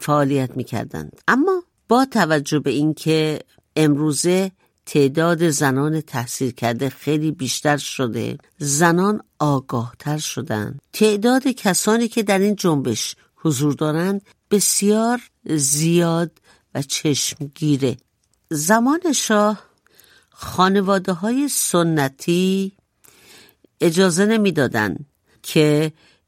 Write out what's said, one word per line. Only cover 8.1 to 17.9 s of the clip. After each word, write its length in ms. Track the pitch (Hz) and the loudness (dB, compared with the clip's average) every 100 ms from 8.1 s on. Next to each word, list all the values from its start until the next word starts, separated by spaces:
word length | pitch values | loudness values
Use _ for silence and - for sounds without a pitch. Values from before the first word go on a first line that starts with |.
| 113 113 131 - _ | -4 -6 -8 -14 _
زنان 640 | 147 139 170 170 196 208 - _ | -4 2 2 4 2 -2 -6 _
آگاهتر 800 | 151 139 135 127 117 - - 151 | 0 0 -2 -6 -6 -8 -6 -6
شدند، 640 | 156 - - 107 104 131 - | -6 -8 -6 -6 -6 -10 -14
تعداد 500 | - 214 208 233 262 | 0 2 4 2 2
کسانی 640 | 269 247 208 175 - 226 233 | 0 -2 -2 0 2 2 0
که 140 | 233 | -2
در 160 | 202 196 | 0 2
این 180 | 202 202 | 0 0
جنبش 600 | 185 151 131 107 - - _ _ | 0 0 0 -4 -6 -10 _ _
حضور 380 | 160 127 147 | -4 0 0
دارند 480 | 135 156 151 180 196 - _ _ | 0 -2 0 -2 -4 -6 _ _
بسیار 720 | 208 - - 202 214 226 247 - _ - 156 | 0 2 0 2 2 2 -2 -6 _ -4 -2
زیاد 760 | 135 143 160 170 170 165 170 - _ _ _ | 0 0 2 2 2 0 -2 -8 _ _ _
و 80 | - | -8
چشمگیره. 1120 | 143 - 160 135 - - 143 - 156 139 131 | -6 -4 0 0 -2 -6 -12 -4 0 2 0